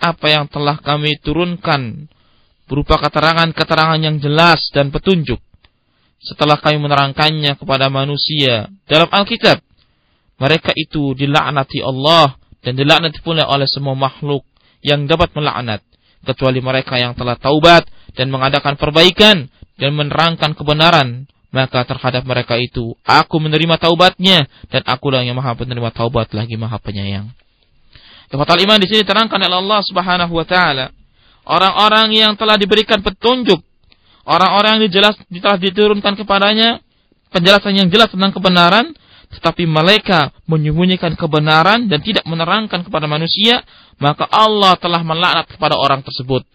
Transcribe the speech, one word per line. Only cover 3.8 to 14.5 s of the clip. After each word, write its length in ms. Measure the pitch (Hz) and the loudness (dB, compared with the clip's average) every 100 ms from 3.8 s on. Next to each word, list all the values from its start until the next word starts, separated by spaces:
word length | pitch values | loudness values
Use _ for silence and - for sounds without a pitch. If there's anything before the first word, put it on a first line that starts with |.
| 160 156 | 0 0
yang 140 | 156 151 | -2 -2
jelas 500 | 143 151 170 156 - 143 | -2 2 4 4 0 -2
dan 160 | 139 | -2
petunjuk, 480 | - - 185 135 117 - _ _ _ _ _ _ _ | -2 0 0 0 -6 -10 _ _ _ _ _ _ _
setelah 420 | - - 151 147 | -18 -4 0 2
kami 220 | 151 151 | 0 0
menerangkannya 760 | 147 143 139 139 156 156 147 143 | 0 0 0 0 0 0 -2 -4
kepada 320 | 135 135 135 | -4 0 0
manusia 800 | 135 139 143 - 151 135 117 - - _ | 0 -4 -4 -4 0 0 0 -4 -14 _
dalam 220 | 151 165 | 2 2
Alkitab, 560 | 196 202 226 214 131 - _ _ _ _ _ _ _ | 2 -2 0 2 2 -2 _ _ _ _ _ _ _
mereka 320 | 135 160 - - | 0 0 0 -4
itu 400 | 156 156 139 135 | -4 -4 -4 -2
dilaknati 640 | 143 147 143 143 135 139 | 0 0 0 -2 -4 -4
Allah 560 | 127 131 143 170 143 - _ _ | -6 -2 2 4 4 0 _ _
dan 140 | 123 131 | -8 -2
dilaknati 460 | 143 156 165 156 165 | 2 2 2 -6 -6
pula 240 | 160 143 | -2 0
oleh 160 | 139 135 | 0 0
semua 320 | 139 139 135 | -4 -4 -2
makhluk 480 | 135 - 147 139 - | -4 -4 -4 -6 -6